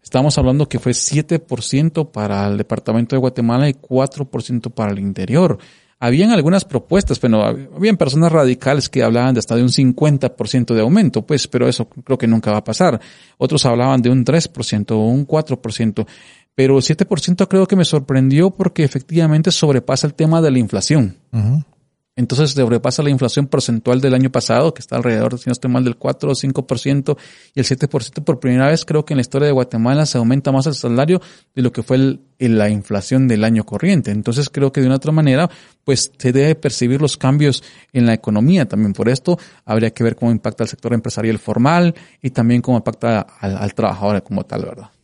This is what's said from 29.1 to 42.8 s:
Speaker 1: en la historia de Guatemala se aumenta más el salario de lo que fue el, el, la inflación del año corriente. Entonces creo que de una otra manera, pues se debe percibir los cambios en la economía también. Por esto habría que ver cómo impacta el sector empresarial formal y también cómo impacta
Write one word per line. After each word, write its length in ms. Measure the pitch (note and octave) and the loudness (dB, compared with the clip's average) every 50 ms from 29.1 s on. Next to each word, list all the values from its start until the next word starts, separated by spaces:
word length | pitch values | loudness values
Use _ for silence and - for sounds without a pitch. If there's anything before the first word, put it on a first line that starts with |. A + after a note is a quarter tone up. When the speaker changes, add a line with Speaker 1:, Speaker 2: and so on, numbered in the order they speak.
| D#3 | -2
Speaker 1:
en 40 | |
la 40 | C3 | -2
historia 240 | A#2+ - - C#3 D3 | -2 -2 -2 0 0
de 60 | D3 | 2
Guatemala 560 | C#3 C3 B2 B2 - A2+ A2+ B2 C3+ D3 D#3 | 2 0 0 -2 -2 -2 0 2 2 2 0
se 100 | C#3+ - | 0 0
aumenta 340 | B2 A#2 A2+ C3 C#3 - C#3+ | 0 0 2 0 0 0 0
más 140 | C3+ C3+ C3+ | 0 0 0
el 80 | D#3+ C#3 | -2 -4
salario 480 | - - B2 A#2 B2 C#3+ D#3+ F#3 F3+ - - - _ _ _ - | -4 -4 -2 0 0 2 2 0 0 -2 -8 -20 _ _ _ -4
de 80 | C3 | -2
lo 100 | B2 A#2+ | -2 0
que 120 | - B2+ G#2+ | -2 -4 -4
fue 140 | - C3 | 0 0
el, 240 | C3 C3+ C3+ C3+ - _ _ _ - | 2 2 0 0 -4 _ _ _ -2
el, 180 | C3 A#2 A2+ | 0 2 2
la 120 | G#2+ G#2 G#2 | 2 2 2
inflación 580 | G#2+ G2+ G2 - G#2 G2 F#2+ - B2 C3 C3+ | 0 -2 -4 -6 -6 -6 -4 -2 0 0 2
del 160 | B2 A2+ G#2 G#2+ | 2 2 2 2
año 200 | A2+ A2+ A2 G#2 | 2 0 0 -2
corriente. 460 | - - G#2 D#3+ F#3 G3+ D3+ - G#2+ | -4 -6 -2 0 0 0 0 0 -2
Entonces 400 | G#2 G#2+ G#2 D#3+ D3+ C#3 C#3+ - | -4 -4 -4 -4 -2 -2 -4 -4
creo 220 | - C#3 C#3 C3+ | -2 -2 -2 0
que 100 | - D3 | 0 0
de 60 | C3 | 0
una 80 | B2+ C3+ | 2 0
otra 160 | C3+ - D3+ | 0 0 0
manera, 360 | D#3 D#3+ D#3 C#3+ B2+ C#3+ F3 - - - - _ _ _ - | 0 2 2 2 2 2 0 -2 -4 -10 -20 _ _ _ -4
pues 280 | - C3+ - - - _ | -2 -2 -2 -2 -6 _
se 140 | - - B2+ | -4 -2 0
debe 240 | B2 C3+ C#3 D#3 D#3+ | 2 2 2 2 2
percibir 460 | D#3 - C3+ - - B2 A#2+ C3 C#3 | 0 -2 -4 -4 -2 -2 0 0 0
los 160 | D3+ C3+ - | 0 -2 -2
cambios 460 | - - C3 C#3 D3 D3 C#3+ C3 - - - - - _ _ - | -2 0 0 2 2 2 2 0 -2 -6 -16 -20 -20 _ _ 0
en 140 | B2+ A#2+ | 0 2
la 80 | A#2 A2+ | 2 2
economía 520 | G#2+ - A2+ G#2+ G#2+ A#2 D3 F#3+ F#3 C3 | 0 -2 -2 0 2 2 4 4 2 2
también. 260 | - - G#2 A2 G#2 F#2+ | 0 -2 -2 0 0 0
Por 160 | - G#2+ A2+ | 0 0 0
esto 280 | C3 - - F3+ F3 - - - - _ _ | 0 0 -2 -2 -4 -4 -4 -12 -20 _ _
habría 280 | - A2 A2 A2+ A2 | -2 -2 0 0 0
que 120 | - - A2+ | -2 -2 -2
ver 120 | A2+ A#2 | -2 -2
cómo 160 | - A#2+ A#2 | -2 0 0
impacta 320 | A#2 G#2 - G#2+ G#2+ - A2+ | 0 0 -2 -6 -6 -6 -6
el 60 | - | -6
sector 260 | - - - A2+ A#2+ | -8 -8 -6 -4 -4
empresarial 420 | A#2 A2+ A2+ - A2 A2 A2+ A2 | -4 -4 -6 -6 -4 -2 -2 -2
formal 560 | G2+ - - G#2+ A#2 A#2+ C#3+ E3+ F3 F3 E3+ D#3+ - - _ _ _ | -4 -4 -4 0 0 2 2 2 2 2 0 -2 -4 -10 _ _ _
y 120 | - C3 | -10 -6
también 320 | - - A#2 A#2 A#2+ A#2+ A#2+ | -2 0 2 2 2 2 2
cómo 140 | - B2+ | 0 0
impacta 420 | A2+ | 0